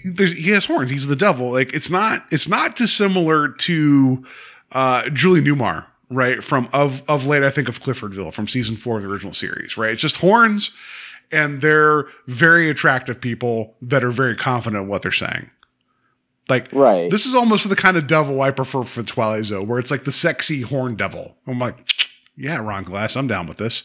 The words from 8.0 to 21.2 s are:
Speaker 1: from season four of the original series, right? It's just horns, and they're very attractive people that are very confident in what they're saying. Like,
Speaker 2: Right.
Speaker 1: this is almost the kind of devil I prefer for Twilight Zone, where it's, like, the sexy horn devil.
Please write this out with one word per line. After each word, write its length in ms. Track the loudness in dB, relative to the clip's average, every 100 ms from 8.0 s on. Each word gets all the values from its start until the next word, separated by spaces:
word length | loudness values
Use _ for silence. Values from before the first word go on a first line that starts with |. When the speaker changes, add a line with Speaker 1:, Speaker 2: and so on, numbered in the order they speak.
| -8 -10 -8
Speaker 1:
from 160 | -6 -4
season 260 | -2 -4
four 220 | -4 -4 -4
of 80 |
the 40 | -4
original 260 | -8 -6
series, 420 | -6 -4 -6 -8 -4
right? 140 | -2
It's 100 | 0
just 140 | -2 2
horns, 560 | 4 6 4 2 -2 -4 -18 -18 -18 -20 _
and 300 | -2 -2 0
they're 460 | 2 4 4 2 -2 -12 -12
very 420 | 2 6 6 4
attractive 520 | 2 2 0 -2 -6
people 560 | -6 -4 -2 -2 -4 _
that 220 | -2 0
are 80 | 2
very 240 | 0 0
confident 500 | 0 -2 -2 -2 -4
in 40 | -4
what 140 | -4
they're 100 | -2
saying. 380 | -4 -4 -8 -10 _ _ _ _ _ _ _ _ _ -2
Like, 200 | -2 0
Speaker 2:
Right. 380 | 4 6 4 2
Speaker 1:
this 160 | 0 2
is 80 |
almost 340 | 4 4 4 2
the 80 | 2
kind 220 | 2 2
of 80 | 2
devil 340 | 0 2 0
I 120 | 0
prefer 300 | 0 -4 -4
for 200 | -6 -8
Twilight 420 | -8 -2 -2 -2
Zone, 240 | -4 -6 -4
where 100 | -4
it's, 120 | -2
like, 140 | -4
the 80 | -2
sexy 500 | 0 0 0 -2 -2
horn 340 | -4 -4 -4 -4
devil. 400 | -6 -6